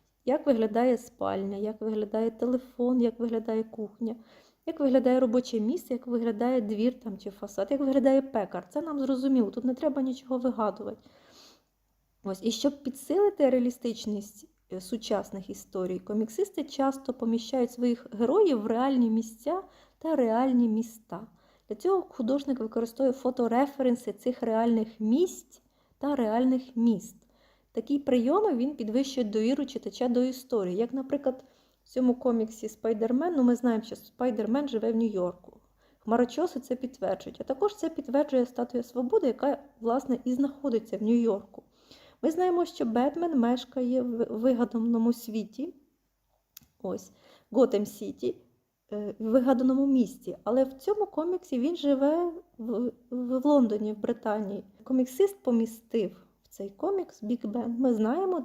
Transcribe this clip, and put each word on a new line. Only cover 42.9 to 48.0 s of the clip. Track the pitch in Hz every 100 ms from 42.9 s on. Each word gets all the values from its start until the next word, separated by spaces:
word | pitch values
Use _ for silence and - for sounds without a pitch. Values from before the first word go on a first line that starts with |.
| 226 269 294 339 294
мешкає | 233 254 - - 247 254
в | 247 233 233
вигаданому | 214 240 247 233 233 226 233 226
світі, | 240 - 220 202 - 302 - _ _ _ _ _ _ _ - _ _
ось, | 190 180 - _ _ _ _
Готэм | 220 247 202 208
Сіті, | -